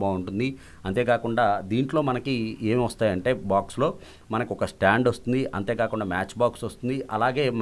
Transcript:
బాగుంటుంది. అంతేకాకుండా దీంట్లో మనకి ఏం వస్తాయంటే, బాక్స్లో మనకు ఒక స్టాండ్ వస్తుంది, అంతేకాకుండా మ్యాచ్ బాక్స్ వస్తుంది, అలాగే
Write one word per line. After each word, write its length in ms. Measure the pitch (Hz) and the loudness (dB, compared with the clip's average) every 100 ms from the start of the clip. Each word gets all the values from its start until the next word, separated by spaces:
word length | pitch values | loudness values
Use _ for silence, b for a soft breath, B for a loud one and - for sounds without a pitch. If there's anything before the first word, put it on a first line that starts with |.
బాగుంటుంది. 440 | 98 95 92 98 131 131 B B 95 | 0 -2 -2 -2 -2 -4 B B -4
అంతేకాకుండా 560 | 98 120 117 120 117 113 101 95 | 0 2 2 2 2 2 2 0
దీంట్లో 320 | 113 135 160 147 | 0 0 0 0
మనకి 260 | 123 139 127 110 - 110 | -2 -2 -2 -2 -2 0
ఏం 60 | 120 120 | 2 2
వస్తాయంటే, 460 | - 107 92 104 127 101 | 0 0 2 0 0 2
బాక్స్లో 360 | 98 95 - 147 196 B B B 110 | 2 0 -2 -2 -2 B B B -4
మనకు 180 | 120 101 | -2 -2
ఒక 100 | - | -4
స్టాండ్ 360 | - - 110 123 | 2 4 6 4
వస్తుంది, 280 | 117 - 131 135 92 | 2 -2 -2 -2 -4
అంతేకాకుండా 480 | 101 117 113 110 101 | -4 -2 0 -2 -2
మ్యాచ్ 240 | 90 95 - | -2 -4 0
బాక్స్ 200 | 120 120 113 | -2 -2 -10
వస్తుంది, 280 | - 123 135 - 107 | -6 -4 -4 -4 0
అలాగే 300 | 120 131 135 120 | 0 2 0 0